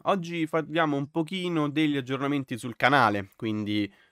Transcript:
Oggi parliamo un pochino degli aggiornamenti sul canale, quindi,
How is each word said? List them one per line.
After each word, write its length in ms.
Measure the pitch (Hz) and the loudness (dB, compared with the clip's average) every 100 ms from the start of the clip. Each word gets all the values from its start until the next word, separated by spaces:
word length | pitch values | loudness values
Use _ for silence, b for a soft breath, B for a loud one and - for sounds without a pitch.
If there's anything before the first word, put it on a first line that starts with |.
Oggi 420 | - 196 170 170 156 | -2 -2 -2 -4 -2
parliamo 480 | 165 143 160 156 139 | -2 -2 0 0 0
un 120 | 143 | -2
pochino 640 | 165 156 190 175 165 147 | -4 -4 -4 -2 0 0
degli 260 | 143 156 143 | 2 0 0
aggiornamenti 640 | 127 131 139 143 135 117 | -4 -4 -2 -2 -4 -8
sul 160 | 123 | -8
canale, 560 | - 127 143 110 101 98 - | 0 4 6 6 2 -4 -6
quindi, 540 | 113 107 104 104 98 b b | -4 -2 -2 -2 -2 b b